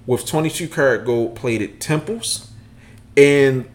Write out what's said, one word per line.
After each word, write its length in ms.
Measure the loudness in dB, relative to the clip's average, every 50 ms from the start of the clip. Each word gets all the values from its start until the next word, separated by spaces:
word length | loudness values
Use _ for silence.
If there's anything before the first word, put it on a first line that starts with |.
| -6
with 200 | -4 -4 -4 -4
twenty-two 440 | -4 -2 -2 -2 -2 -4 -6 -8 -6
karat 360 | -2 0 2 2 2 0 0
gold 300 | -2 0 0 -2 -2 -4
plated 460 | -6 -4 -4 -2 -2 -4 -6 -8 -8
temples 640 | -4 -2 -2 -2 -2 -4 -8 -8 -6 -8 -8 -8 -10 -16 -20 -20 -20 -20 -20 -20 -20 -20 -20 -20 -20 0 4 6
and 500 | 6 6 6 4 4 2 2 0 -4 -8 -12